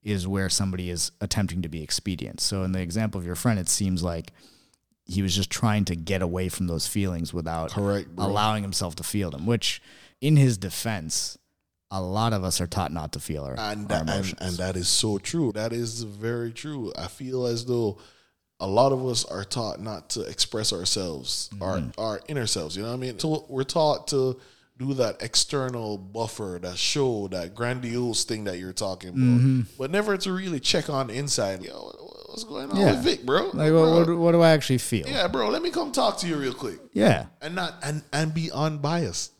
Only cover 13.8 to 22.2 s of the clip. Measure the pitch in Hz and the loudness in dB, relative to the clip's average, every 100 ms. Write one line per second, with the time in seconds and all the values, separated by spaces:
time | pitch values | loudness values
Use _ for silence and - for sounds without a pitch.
13.8 | 104 104 80 98 95 85 92 87 92 92 | -2 -2 0 -2 -2 -4 -6 -4 -4 -2
14.8 | 85 - 110 101 - 170 139 104 110 117 | 0 2 2 -2 -2 -2 0 0 -4 -2
15.8 | 117 113 113 101 110 120 117 113 147 147 | -4 -6 -10 -6 -4 -4 -6 -8 -10 -8
16.8 | 107 - 92 - 131 127 123 117 120 123 | -8 -8 -10 -10 -6 -2 0 -2 0 2
17.8 | 113 98 - _ _ _ _ _ 95 101 | 2 -2 -12 _ _ _ _ _ 0 6
18.8 | 135 131 127 120 - 90 98 127 110 - | 6 4 0 -2 -2 -6 -6 -4 -4 -6
19.8 | 104 101 - - 95 78 - 110 110 95 | -8 -10 -8 -6 -6 -2 -2 0 -2 0
20.8 | 90 - 92 76 65 - - 101 92 90 | 0 -2 -2 -6 -6 -6 -6 -6 -2 -2
21.8 | 71 - 110 104 | -4 -4 -6 -6